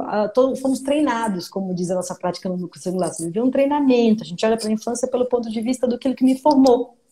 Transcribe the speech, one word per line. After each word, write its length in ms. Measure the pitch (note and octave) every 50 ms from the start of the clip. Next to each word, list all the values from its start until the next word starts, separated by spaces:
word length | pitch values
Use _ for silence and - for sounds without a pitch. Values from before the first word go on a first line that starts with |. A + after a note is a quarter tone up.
ah, 260 | - - G3 G#3+ G#3 G#3
to-, 260 | - B3+ B3+ C4+ -
fomos 240 | C4 C4+ C4+ C4 -
treinados, 680 | - C#4 C#4+ D#4 D4+ B3+ A#3 A3+ A3+ A3 F#3+ F3 - -
como 260 | - G3 F#3+ F#3 F#3
diz 160 | E3+ F3+ E3
a 60 | F#3+
nossa 180 | F#3 F3+ - F3+
prática 340 | - - F3+ F3 - - F#3
no 80 | F#3
Núcleo 240 | F3+ F3 E3 - C#3+
Singular. 300 | - F#3 F3+ F#3 E3+ D#3
Você 160 | - - E3 E3+
vê 120 | E3 A3
um 100 | B3 C4
treinamento, 720 | B3+ C#4 C#4 C#4 D4 D4 C#4+ C4 B3 A#3 A#3 A3+ G#3+ A3
a 40 | D#3+
gente 180 | D#3 F3 - A3+
olha 100 | A3 A3+
pra 140 | A3+ G#3+ A3
infância 380 | A3 G#3+ - A#3+ A#3+ A#3 B3+ B3+
pelo 180 | C4 B3 B3
ponto 240 | B3 B3 A#3+ A3+ A3+
de 100 | G#3+ A#3
vista 260 | A3 B3+ B3+ - - A3+
do 100 | A#3+ A#3+
que, 160 | - C4+ B3
que 100 | - C4
me 140 | C4 C4 -
formou, 580 | - D4+ C#4+ C4 C4+ B3+ A#3+ C4 A#3+ - - _ _ _